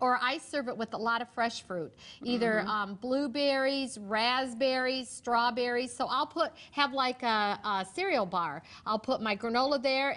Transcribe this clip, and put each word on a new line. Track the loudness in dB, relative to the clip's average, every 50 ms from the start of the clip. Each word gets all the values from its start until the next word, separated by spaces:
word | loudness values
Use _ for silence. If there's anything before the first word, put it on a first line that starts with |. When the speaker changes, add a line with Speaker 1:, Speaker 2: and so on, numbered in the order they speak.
Speaker 1:
or | 2 2 2 2
I | 2 0 -2 -2
serve | -6 -4 -4 -4 -2
it | -2 -4
with | -4 -4 -6 -4
a |
lot | -2 0 0 0 0
of | -2 -4
fresh | -2 0 0 0 0 -6 -8
fruit, | -8 -6 -6 -6 -8 -10 -16 -20 -20 -18 -8
either, | -2 -2 0 2 2 2 2
Speaker 2:
Mm-hmm. | 2 2 0
Speaker 1:
um, | 0 -2 -2 -4 -6
blueberries, | -6 -2 0 0 0 0 0 0 2 2 2 2 4 2 2 0 0 -2 -4 -8
raspberries, | -12 -6 -2 0 2 2 2 2 0 0 -2 -2 0 0 2 2 2 0 0 -2 -4 -6 -8
strawberries. | -14 -8 -2 0 2 2 2 2 0 0 -2 0 0 -2 -2 -4 -4
So | -4 -2 0
I'll | 0 0 0
put, | -2 0 -2 -2 -2 -2 -10 -20 -6
have | 0 0 0 2
like | 2 0 0 0 0 0 0
a, | 2 2 4 2 2 0 -2 -2
a | -2 -2 -2 -2 -4 -4
cereal | -2 0 2 2 2 2
bar. | 0 0 0 0 -2 -4 -8 -12 -16 -20 -8 -2
I'll | -2 -2 -2
put | 0 -2 -2 0
my | 0 0 0
granola | 0 -2 0 2 2 4 4 2 2
there, | 2 2 2 2 2 2 0